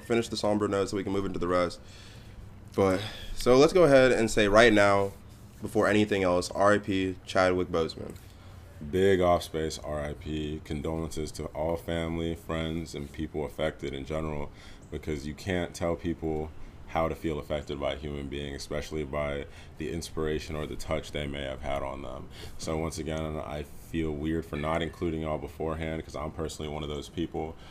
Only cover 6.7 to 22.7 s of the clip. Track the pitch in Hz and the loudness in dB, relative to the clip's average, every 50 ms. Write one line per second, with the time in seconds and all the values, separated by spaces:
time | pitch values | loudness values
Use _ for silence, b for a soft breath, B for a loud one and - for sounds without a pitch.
6.7 | 104 101 104 - 98 95 95 92 92 - - - - 95 92 92 92 92 90 87 | 6 4 2 0 0 0 0 -2 -4 -6 -8 -2 2 4 4 4 4 2 0 0
7.7 | 87 85 82 80 - 71 71 71 - - b b b b b b b b b b | 2 0 0 0 -2 -8 -10 -12 -12 -14 b b b b b b b b b b
8.7 | b b 78 73 80 92 95 98 98 90 90 87 87 82 - - - 78 78 78 | b b -8 -2 2 4 6 6 6 6 6 6 6 4 2 -2 -4 -2 -2 -2
9.7 | - - - 71 76 76 73 73 73 - - 76 78 76 76 76 78 78 76 - | -4 -6 -8 -6 -4 -4 -4 -6 -6 -8 -6 -6 -4 -4 -4 -4 -6 -8 -6 -6
10.7 | 80 73 71 80 80 82 82 76 - 80 78 73 - - 76 73 - 71 76 82 | -6 -4 -4 -4 -4 -4 -4 -4 -4 -6 -6 -6 -6 -8 -10 -8 -4 -2 -2 0
11.7 | 85 82 - - 85 85 82 82 82 82 82 82 85 82 - - 80 82 82 80 | -2 -2 -2 -4 -2 -2 -2 -2 -2 -2 -2 -2 -4 -6 -6 -6 -4 -4 -2 -4
12.7 | 80 85 82 78 - 76 71 71 - - 80 73 - 76 73 69 - - 78 78 | -4 -6 -6 -6 -8 -10 -10 -8 -8 -8 -8 -6 -4 -4 -6 -4 -4 -2 -2 -2
13.7 | 76 - 73 69 65 69 67 - 78 78 78 78 76 73 73 73 B B B B | -2 -4 -8 -8 -6 -6 -6 -4 -4 -4 -4 -4 -4 -4 -6 -8 B B B B
14.7 | B B B - - 76 - 82 78 71 67 76 73 - - 101 92 90 87 - | B B B -10 -10 -8 -6 -6 -6 -4 -6 -8 -10 -8 -4 -2 -2 -2 -2 -4
15.7 | - - 92 85 85 - - 87 80 - 80 78 78 76 78 78 - B B B | -6 -4 -2 -2 -2 -2 -2 -4 -4 -4 -4 -4 -2 -4 -4 -6 -8 B B B
16.7 | B B B - - 80 82 80 76 - - 82 78 71 69 - 78 73 71 - | B B B -4 -2 0 0 0 -2 -4 -4 -4 -4 -4 -4 -4 -6 -6 -4 -6
17.7 | 73 69 71 67 69 65 73 73 71 71 69 67 65 69 71 71 69 67 - - | -8 -4 -4 -4 -4 -4 -6 -8 -6 -6 -8 -6 -6 -8 -8 -8 -8 -10 -8 -6
18.7 | 73 73 73 - 80 78 76 65 71 73 73 71 71 71 71 - B B B B | -6 -6 -6 -6 -6 -6 -6 -4 -4 -4 -2 -2 -4 -6 -8 -10 B B B B
19.7 | B - 80 69 80 85 80 - - 82 78 78 78 76 - - 78 76 76 67 | B -8 -8 -6 -6 -6 -6 -6 -4 -2 -2 0 -2 -2 -4 -6 -6 -6 -6 -6
20.7 | 67 - - - 80 76 73 - - 73 76 71 69 71 71 67 67 64 67 69 | -6 -6 -4 -2 -2 -4 -4 -6 -6 -6 -4 -4 -6 -6 -6 -6 -6 -6 -4 -4
21.7 | 69 69 69 67 67 69 69 64 64 71 - - B B B B B B - 80 | -2 -2 -2 -6 -8 -8 -10 -10 -10 -10 -12 -14 B B B B B B -4 -4